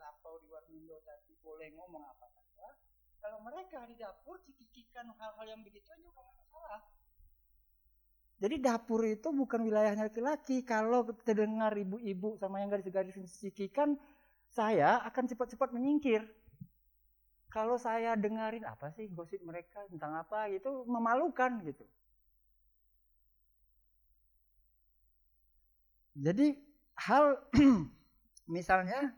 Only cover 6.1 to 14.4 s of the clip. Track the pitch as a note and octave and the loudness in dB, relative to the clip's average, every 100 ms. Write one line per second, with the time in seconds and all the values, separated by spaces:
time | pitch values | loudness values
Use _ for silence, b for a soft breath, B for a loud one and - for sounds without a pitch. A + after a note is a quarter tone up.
6.1 | - B3 _ _ D#4+ D#4+ G#3 - _ _ | -20 -20 _ _ -20 -16 -16 -18 _ _
7.1 | _ - _ _ _ _ _ _ _ _ | _ -20 _ _ _ _ _ _ _ _
8.1 | _ _ - G#3 D4 B3+ A#3 A#3 A3 A3+ | _ _ -4 -4 0 0 0 0 0 0
9.1 | G#3+ D#4+ C#4 C4 A#3 A3+ G#3+ G#3+ G#3 G#3+ | -2 -2 -2 0 0 2 2 2 2 -2
10.1 | A3+ B3+ D4+ - C4 B3+ A3 A3 B3 A3+ | -2 -2 -2 -2 -2 0 0 2 2 2
11.1 | A3+ - G#3+ G#3+ A3 A3 G#3 F#3+ G#3+ A3+ | -2 0 2 2 2 0 0 -4 -4 -4
12.1 | F#3 G#3 A3 G3 G3 G3+ G3+ F#3+ F#3 F#3 | -4 -6 -4 -6 -4 -2 -2 -2 -2 -4
13.1 | F#3+ F3+ - G3+ G3 G3 - D4 C#4+ b | -6 -16 -12 -12 -8 -4 0 2 0 b
14.1 | b b b | b b b